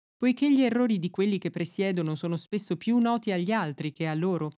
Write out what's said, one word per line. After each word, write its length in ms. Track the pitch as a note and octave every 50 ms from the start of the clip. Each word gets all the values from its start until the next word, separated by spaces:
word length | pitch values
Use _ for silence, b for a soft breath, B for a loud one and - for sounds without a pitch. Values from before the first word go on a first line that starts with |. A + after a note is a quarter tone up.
| _ _ _ _
poiché 300 | A#3+ B3+ B3 - C#4+ D4
gli 100 | C#4 C4
errori 380 | C4 A#3+ A#3 A#3+ B3 A#3 A3 F3+
di 100 | D#3 F3+
quelli 280 | - - G3 G#3 G3+ F#3
che 120 | - E3+
presiedono 640 | - E3+ E3+ E3 - - F#3+ G3 F#3 F3 D#3+ D#3 D#3
sono 220 | D3+ - E3+ E3+
spesso 400 | D#3+ - - G#3 G#3 G#3 - F3+
più 220 | E3 - A3+ A#3 A#3+
noti 340 | A#3 A#3 A#3 A#3 A3+ G#3+
agli 180 | F#3+ F3 F3 F#3+
altri 420 | A3 A3 F3+ D3+ C#3+ - - D3+
che 140 | - - E3
a 80 | D#3+ D#3
loro, 380 | D#3 E3+ F#3+ F3+ D#3+ D#3 D3+ -